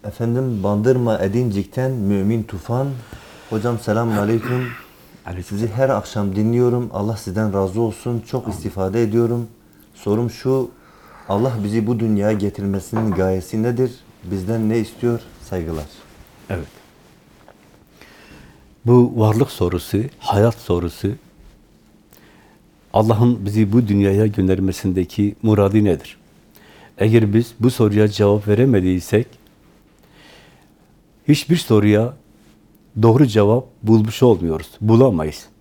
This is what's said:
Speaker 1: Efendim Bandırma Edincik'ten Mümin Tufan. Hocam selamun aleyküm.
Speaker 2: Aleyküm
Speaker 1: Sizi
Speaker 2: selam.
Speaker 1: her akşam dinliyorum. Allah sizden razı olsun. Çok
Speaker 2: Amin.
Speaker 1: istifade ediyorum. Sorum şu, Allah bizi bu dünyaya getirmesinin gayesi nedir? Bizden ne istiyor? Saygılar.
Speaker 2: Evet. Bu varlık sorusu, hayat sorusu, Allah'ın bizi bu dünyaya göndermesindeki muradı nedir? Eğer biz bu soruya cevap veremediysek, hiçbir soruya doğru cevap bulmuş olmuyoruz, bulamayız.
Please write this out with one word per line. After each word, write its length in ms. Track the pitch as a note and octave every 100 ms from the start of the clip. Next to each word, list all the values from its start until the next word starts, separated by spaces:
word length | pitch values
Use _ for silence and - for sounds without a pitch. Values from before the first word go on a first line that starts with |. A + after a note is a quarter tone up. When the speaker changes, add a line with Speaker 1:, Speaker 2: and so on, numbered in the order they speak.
Speaker 1:
Efendim 600 | G#2+ - A#2 A#2+ C3 A2
Bandırma 560 | G2 G#2 A2 B2+ A#2+ A2
Edincik'ten 720 | F#2+ A2+ B2 G2 F#2+ - C3
Mümin 520 | B2+ G2 G2+ G2 A2+
Tufan. 440 | A2 F#2+ - A#2+ C#3 B2+ A2+ - - - -
Hocam 300 | A2 A2+ A#2
selamun 380 | - G#2+ A#2 G#2
aleyküm. 500 | G2+ A2+ A#2+ B2 B2 A#2+ - _ - - -
Speaker 2:
Aleyküm 180 | F2 F2+ G2+
Speaker 1:
Sizi 80 | A2+
Speaker 2:
selam. 140 | G#2
Speaker 1:
her 100 | C3+
akşam 460 | G#2+ - A2 G2+ F#2+
dinliyorum. 540 | G#2+ A#2+ B2 B2 A#2
Allah 240 | - G#2 A2
sizden 360 | - F#2+ G#2+
razı 280 | G2 F#2+ G2+
olsun. 420 | A#2 G#2+ B2+ A#2+ A2+
Çok 160 | C3
Speaker 2:
Amin. 120 | A2+ F#2
Speaker 1:
istifade 480 | F2 G2 F#2+ G#2+
ediyorum. 440 | A2+ A#2 A#2 A#2+ A2+ - _ _ _ -
Sorum 340 | - G#2+ A#2+
şu, 420 | - C3 C3 A#2+ - _ _ - - -
Allah 240 | G2+ B2+ A#2
bizi 240 | G#2 A2 G#2+
bu 120 | A#2+
dünyaya 340 | A2+ G#2+ G2+
getirmesinin 760 | G#2+ G2+ F#2+ G2+ G2 - A2 A2
gayesi 520 | F#2 F#2+ F#2+ F2+ A2
nedir? 280 | A2+ B2 B2+ B2 _ _
Bizden 460 | - G2 F#2 A2+ A2
ne 100 | A#2
istiyor? 420 | A2 - A#2+ A#2 - - -
Saygılar. 360 | F#2 E2 D#2+ D2 - - - - - -
Speaker 2:
Evet. 180 | F#2 D2 - _ _ _ _ _ _ - _ _ _ _ _ - - - - - _ _ _ A#2
Bu 280 | B2 B2 A#2
varlık 360 | G#2+ A2 A2
sorusu, 520 | - F2 F2 - G2 B2 -
hayat 360 | - G2+ A2+ A2+
sorusu, 560 | - F2 F2 - G2 A#2+ _ _ - _ _ _ _ _ _ _ _ _ _ _ _ _ _
Allah'ın 520 | - A2 A2 A#2+ A#2 G2
bizi 280 | G#2 G#2+
bu 140 | A2+ A2+
dünyaya 400 | G2+ G2 G2 A2
göndermesindeki 1080 | G2+ F#2 F#2+ F#2+ F#2 G2+ F#2 F2 - G#2 G#2
muradı 420 | A2 G#2+ G2 G#2+
nedir? 340 | G#2 D#2+ - - _ _ _ _ - - - -
Eğer 360 | A2 A2+ G#2+
biz 200 | G#2+ A#2+ -
bu 120 | A#2+
soruya 360 | - G#2+ G#2 G#2+
cevap 400 | G2+ G2+ G#2 G#2
veremediysek, 800 | G#2 C3 G#2+ F#2 F#2 - G#2+ B2 - _ _ _ _ _ _ _ _ - - _ _ _ _ _ _ _ _ -
hiçbir 300 | C#3+ - E3+
soruya 560 | - G#2+ G#2 G#2 A#2 C#3+ _ _ _ _ _ _ _ -
doğru 240 | A2+ A#2 C#3
cevap 400 | A2 G2+ A#2 - _
bulmuş 400 | A2 A2 G#2+ -
olmuyoruz, 480 | B2+ G2 E2+ D#2+ - -
bulamayız. 640 | G#2+ A2+ C3+ E2+ D#2 - - _